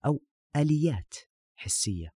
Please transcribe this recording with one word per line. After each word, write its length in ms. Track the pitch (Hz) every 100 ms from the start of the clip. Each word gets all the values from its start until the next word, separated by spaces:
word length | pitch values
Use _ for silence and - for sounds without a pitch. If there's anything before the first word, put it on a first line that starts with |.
| 143
أو 180 | 147 _ _ _ 143
آليات 580 | 151 151 165 101 - - - _ _
حسية 560 | _ 98 - - 92 82